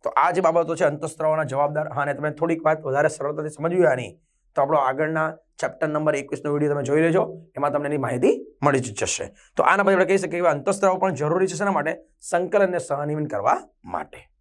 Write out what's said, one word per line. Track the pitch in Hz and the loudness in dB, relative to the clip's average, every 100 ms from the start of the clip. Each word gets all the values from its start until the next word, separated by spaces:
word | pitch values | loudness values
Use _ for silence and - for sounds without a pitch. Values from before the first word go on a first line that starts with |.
તો | - | 0
આ | - 160 | 2 2
જે | 165 | 4
બાબતો | 160 165 165 165 | 2 2 0 0
છે | 165 | 0
અંતઃસ્ત્રાવોના | 151 160 - 156 156 | 0 -10 -4 0 0
જવાબદાર. | 147 131 143 151 151 | -2 -2 -2 -2 -4
હા, | 123 | -4
અને | 143 | -4
તમે | 139 151 | -2 -4
થોડીક | 147 165 165 156 | -2 -2 0 0
વાત | 156 | 0
વધારે | 156 135 151 | 0 0 0
સરળતાથી | 151 143 147 151 | 0 -6 -6 -8
સમજવી | 151 165 180 | -4 -2 4
હોય | 165 | 4
આની, | 127 113 - _ _ _ - | 2 -4 -14 _ _ _ -2
તો | |
આપણો | 139 151 | 2 2
આગળના | 131 135 156 160 156 160 _ - | 0 0 -2 0 -2 -6 _ -8
ચેપ્ટર | 143 - 156 | -6 -4 -2
નંબર | 151 151 139 | 0 0 -2
એકવીસનો | 139 - 151 | -4 -6 -4
વીડિયો | 147 147 | 0 0
તમે | 143 | -2
જોઈ | 139 147 | 0 2
લેજો, | 165 170 - - - - | 2 2 -2 -8 -16 -4
એમાં | 143 | -2
તમને | 143 143 | -2 -2
એની | 147 | -4
માહિતી | 117 123 - - - _ | -2 0 2 0 -4 _
મળી | 143 135 | 2 2
જ | 120 104 | -2 -6
જશે. | 107 - - _ _ - | -6 -4 -8 _ _ 2
તો | |
આના | - 190 | 4 6
પછી | 190 | 4
આપણે | 190 175 | 4 4
કહી | 190 | 2
શકીએ | 175 170 | 0 0
કે | 175 | 2
અંતઃસ્ત્રાવો | 143 156 196 196 190 | 2 -2 2 2 2
પણ | 190 | 0
જરૂરી | 139 151 170 190 | 0 0 0 0
છે | |
શેના | 170 202 | 0 -2
માટે? | 170 147 170 - _ | 0 -2 -6 -12 _
સંકલન | - 175 180 202 190 | -4 -2 0 2 2
અને | 175 | 0
સહનિયમન | - 143 147 151 151 | -2 -4 -2 -4 -4
કરવા | 101 107 - - _ | 0 0 0 -2 _
માટે. | - 87 76 - - _ | -10 -8 -8 -16 -20 _